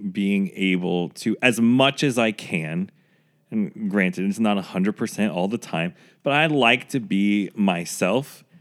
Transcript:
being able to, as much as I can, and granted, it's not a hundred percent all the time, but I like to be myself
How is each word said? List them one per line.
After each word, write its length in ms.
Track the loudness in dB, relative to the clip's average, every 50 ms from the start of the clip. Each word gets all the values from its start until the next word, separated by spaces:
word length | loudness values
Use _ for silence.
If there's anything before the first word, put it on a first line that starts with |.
| -10 -6
being 400 | -4 -2 0 0 2 0 0 -2 -2
able 540 | -2 0 0 2 0 0 0 -2 -2 -2 -4
to, 260 | -6 -6 -4 -4 0 2
as 180 | 2 2 4 4
much 440 | 4 4 4 4 4 2 2 0 0
as 120 | 0 2
I 140 | 2 0 0
can, 600 | -2 -4 -6 -6 -6 -4 -4 -4 -4 -6 -6 -6 _ _ _ _ _ _ _ _ _ _ _ _ -4
and 360 | -4 -4 -4 -6 -6 -4 -2
granted, 380 | 0 0 0 0 0 -2 -2 -2
it's 100 | 0 0
not 200 | 0 0 0 0
a 40 |
hundred 340 | -4 -4 -2 -2 0 0 -2
percent 360 | -2 -6 -6 -4 -2 -2 -2
all 160 | -2 -2 -2 -2
the 100 | -2 -6
time, 360 | -6 -6 -4 -4 -4 -4 -6 _ -20 -20 _ _
but 100 | -4 0
I 140 | 2 2 2
like 420 | 2 2 4 4 4 4 2 0 -2
to 100 | -4 -4
be 500 | -2 0 0 2 2 4 2 2 0 -2 -2
myself 880 | 0 2 2 2 0 -2 -6 -4 -2 0 0 0 0 -2 -6 -12 -20 -20 _ _ -20